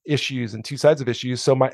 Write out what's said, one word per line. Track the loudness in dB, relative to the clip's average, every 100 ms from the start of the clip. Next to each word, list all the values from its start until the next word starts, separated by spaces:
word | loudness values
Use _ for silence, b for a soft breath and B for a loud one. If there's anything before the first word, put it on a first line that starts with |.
| -2
issues | -2 -2 -4 -6 -8
and | -10
two | 2
sides | 4 4
of | 0
issues. | -4 -4 -2
So | 2
my, | 4 2